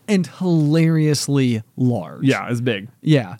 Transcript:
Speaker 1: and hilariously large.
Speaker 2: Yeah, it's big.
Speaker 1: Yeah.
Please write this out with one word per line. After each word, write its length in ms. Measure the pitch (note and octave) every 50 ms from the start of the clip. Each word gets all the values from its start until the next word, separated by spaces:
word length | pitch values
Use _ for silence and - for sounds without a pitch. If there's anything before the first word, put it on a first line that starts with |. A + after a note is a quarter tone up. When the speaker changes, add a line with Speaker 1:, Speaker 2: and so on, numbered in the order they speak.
| _ -
Speaker 1:
and 180 | G#3+ F#3+ E3+
hilariously 1400 | - - - F#3 F3+ E3+ D#3+ D3+ D3 D3+ E3 D#3+ D#3+ E3 D#3+ D#3 D3+ D3 C#3 - - C#3 C#3 C3+ B2 A#2 A2 A2+ _ _
large. 480 | - B2+ B2 A#2+ G#2 E2 D2+ C#2 - -
Speaker 2:
Yeah, 260 | C3+ B2 G2 F#2+ G2
it's 100 | B2 A#2
big. 280 | A#2+ B2+ A2 G2 G2 A#2+ - _ -
Speaker 1:
Yeah. 340 | D3 D#3 C3+ A2 F2+ F2 -